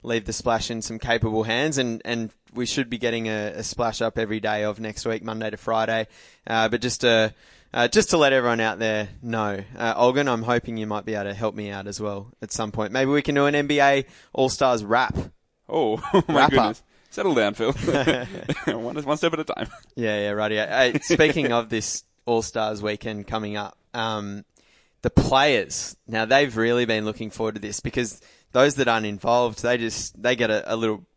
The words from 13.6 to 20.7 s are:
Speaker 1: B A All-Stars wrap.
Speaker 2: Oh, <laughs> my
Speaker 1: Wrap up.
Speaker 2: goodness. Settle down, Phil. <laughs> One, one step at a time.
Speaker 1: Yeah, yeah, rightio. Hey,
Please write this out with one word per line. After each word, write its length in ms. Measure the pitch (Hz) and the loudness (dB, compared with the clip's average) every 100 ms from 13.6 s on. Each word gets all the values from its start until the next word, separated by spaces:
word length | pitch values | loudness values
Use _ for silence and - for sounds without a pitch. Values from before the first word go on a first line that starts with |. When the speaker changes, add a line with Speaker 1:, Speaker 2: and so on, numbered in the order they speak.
| 143 | 0
Speaker 1:
B 140 | 147 | 4
A 260 | 139 139 135 - - | 4 4 0 -14 -10
All-Stars 520 | - 131 - 135 120 | 0 0 2 2 2
wrap. 320 | 104 117 123 - - _ _ _ _ | 2 2 2 -4 -8 _ _ _ _
Speaker 2:
Oh, 280 | 156 120 110 | 0 0 0
<laughs> 280 | - 202 165 | 2 2 4
my 60 | |
Speaker 1:
Wrap 100 | 147 | 4
up. 60 | 143 | 6
Speaker 2:
goodness. 320 | 139 107 113 _ _ _ | 6 2 0 _ _ _
Settle 220 | - 196 | -4 0
down, 200 | 135 104 | 2 2
Phil. 180 | 104 110 | 2 -2
<laughs> 960 | 139 - 143 127 127 123 - - 147 - | 0 0 2 2 0 -4 -10 -6 -4 -2
One, 300 | 113 117 147 | -4 -6 -6
one 140 | 143 151 | -2 0
step 160 | 165 | 2
at 80 | 160 | 0
a 40 | |
time. 220 | 156 - - - _ - | -4 -6 -6 -10 _ -4
Speaker 1:
Yeah, 200 | 113 104 | -2 0
yeah, 100 | 104 | 0
rightio. 380 | 104 107 107 | 0 0 0
Hey, 300 | 104 | 0